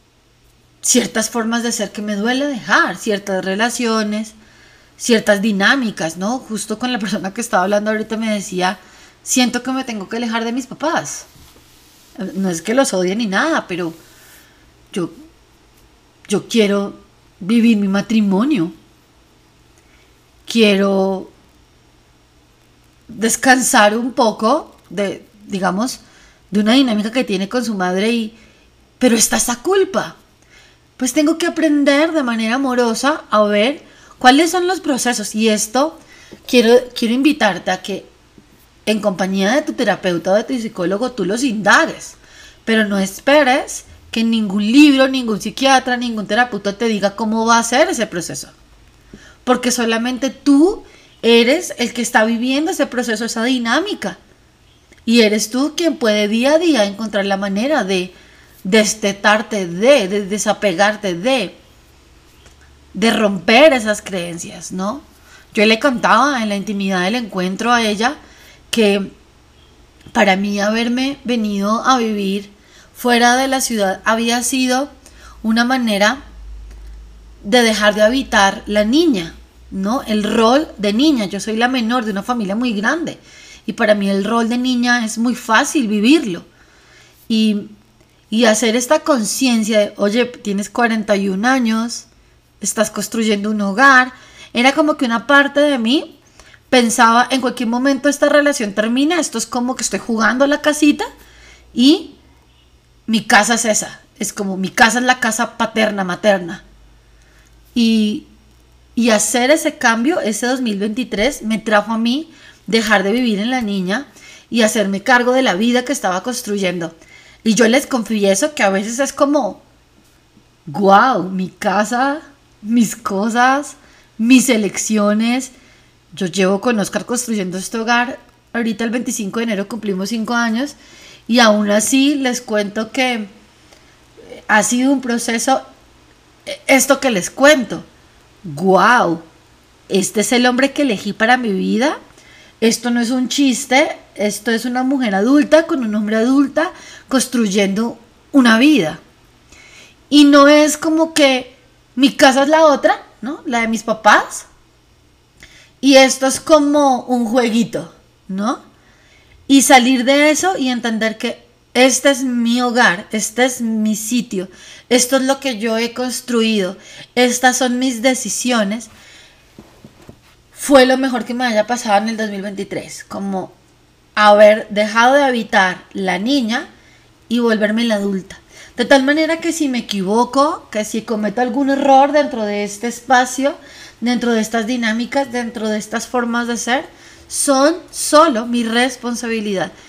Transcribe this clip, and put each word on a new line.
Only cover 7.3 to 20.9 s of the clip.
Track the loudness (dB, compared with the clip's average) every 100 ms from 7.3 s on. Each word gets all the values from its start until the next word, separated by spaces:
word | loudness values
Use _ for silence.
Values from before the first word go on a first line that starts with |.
que | -8
estaba | -2 0
hablando | 2 0 0
ahorita | -4 -4 -6
me | -4
decía, | -4 -6 -4 -2 -4 -12 -20 -20 _
siento | -4 0 0 -2
que | -4
me | -6
tengo | -6 -10 -8
que | -8
alejar | -4 -4
de | -4
mis | -6 -8
papás. | -6 -4 -4 -6 -12 -16 -20 -20 -20 _ _ _ _ _ -12 -10
No | -4 -4
es | -4
que | -2
los | 0 0
odie | 0 -2
ni | -2 -2
nada, | -2 -2 -2 -4
pero | -6 -8 -10 -20 -20 -20 -20 _ _ _ _ _
yo, | -8 -8 -10 -20 _ _ _ _ _ _ _ _ _ -6
yo | -4 -2
quiero | 0 2 0 -4 -10 -20 _ _ _
vivir | -2 2 4 4
mi | 2
matrimonio. | -2 0 0 2 0 0 0 -2 -8 _ _ _ _ _ _ _ _ _ _ _ _ _ _ _ _ -4
Quiero | 2 2 2 2